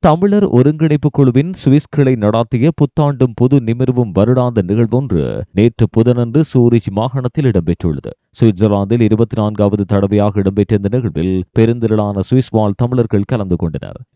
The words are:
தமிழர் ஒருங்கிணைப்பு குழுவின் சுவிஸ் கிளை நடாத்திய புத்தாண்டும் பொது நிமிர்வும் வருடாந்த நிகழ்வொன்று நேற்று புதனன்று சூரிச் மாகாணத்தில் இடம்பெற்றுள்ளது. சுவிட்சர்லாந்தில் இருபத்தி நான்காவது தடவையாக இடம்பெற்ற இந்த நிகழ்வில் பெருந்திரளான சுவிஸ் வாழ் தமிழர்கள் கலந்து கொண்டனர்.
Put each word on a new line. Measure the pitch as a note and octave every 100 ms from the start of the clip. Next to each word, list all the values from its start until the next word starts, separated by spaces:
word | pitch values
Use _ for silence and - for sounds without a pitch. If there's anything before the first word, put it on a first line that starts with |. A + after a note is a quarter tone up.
தமிழர் | E3 E3 G3 G#3 G3+
ஒருங்கிணைப்பு | A#2+ C3+ D#3 D#3+ D3+ D3
குழுவின் | - C3 A#2+ D#3+
சுவிஸ் | F#3 - C#3 -
கிளை | D3 C3 B2+
நடாத்திய | G#2 A2+ A#2 B2 C#3+ -
புத்தாண்டும் | C#3+ - D3 C#3 B2+ A2+
பொது | B2+ C#3
நிமிர்வும் | A2+ A#2 B2+ B2 A#2 F2+
வருடாந்த | G#2+ B2+ B2 A#2
நிகழ்வொன்று | F2+ G#2 A#2 A#2+ C#3 F2+ C2 G1+ -
நேற்று | - A2+ - A2+
புதனன்று | - A#2 A#2+ A#2+ B2+
சூரிச் | D#3 B2+ A#2+ A#2 -
மாகாணத்தில் | G2+ A#2+ C3+ B2 - C3+
இடம்பெற்றுள்ளது. | F#2+ E2 E2+ F2 D2 - - _ -
சுவிட்சர்லாந்தில் | A2+ F2+ G#2+ G2+ G2 A#2 A2
இருபத்தி | G#2+ A2+ -
நான்காவது | G#2 G#2 G2+ G2+ G2
தடவையாக | G2+ G2 G#2 G#2 G2+
இடம்பெற்ற | F#2+ G2 G2+ G#2+
இந்த | G2
நிகழ்வில் | A#2+ A#2 D2 F2+ F#2 F#2 -
பெருந்திரளான | A2+ A#2+ A2+ G#2+ G#2 G2+ F#2+
சுவிஸ் | C3 B2+ A2
வாழ் | G#2+ G2+
தமிழர்கள் | B2 B2+ A2+ G2+ G2+
கலந்து | B2 F#2+ E2+
கொண்டனர். | E2 C#2+ G1+ - -